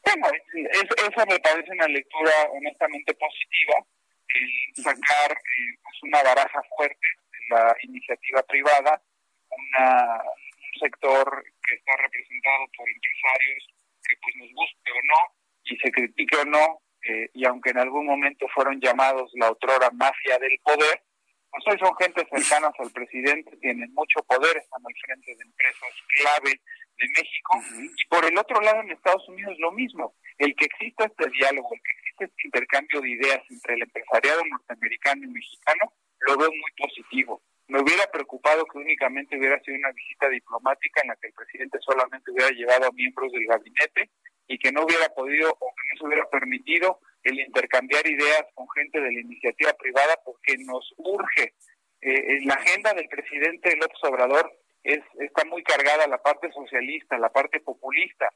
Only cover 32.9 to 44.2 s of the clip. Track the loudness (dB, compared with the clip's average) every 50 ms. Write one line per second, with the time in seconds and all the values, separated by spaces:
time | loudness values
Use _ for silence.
32.9 | -4 -4 -4 -4 -4 -2 0 0 0 0 -4 _ -20 -14 -6 -4 -4 -4 -4 -6
33.9 | _ -14 -4 0 0 2 4 4 2 2 -2 -4 -6 -10 _ _ -10 _ -6 -8
34.9 | -8 -2 -2 -2 -2 -2 -6 -14 -14 -14 -16 -18 -20 -4 _ 0 2 2 0 -4
35.9 | _ _ _ _ _ _ 0 2 2 4 2 0 0 -2 -12 -12 _ -8 -8 -8
36.9 | -8 -16 -16 -6 -4 -4 -2 -4 -6 -12 _ _ _ _ _ _ 0 2 2 4
37.9 | 4 2 2 0 -2 -10 -8 -10 -14 0 2 4 4 4 2 -2 -6 -10 -4 -4
38.9 | -2 0 0 -2 -2 -4 -8 _ -4 0 2 2 2 0 _ -10 -8 -6 -6 -6
39.9 | -6 -8 -16 -18 -6 _ -2 0 0 -2 _ -8 -10 -4 -2 -2 -2 _ -4 -4
40.9 | -2 -2 -2 -2 -6 _ -12 -16 _ -18 -20 -18 -12 -12 -12 -8 -8 -8 -2 0
41.9 | 2 2 0 -2 -2 -14 _ -8 -2 0 0 0 0 0 2 4 4 4 4 0
42.9 | -2 -2 -6 -6 -4 -6 -6 -6 -4 -6 0 0 0 0 0 -4 _ -2 -2 0
43.9 | _ -4 -4 _ _ _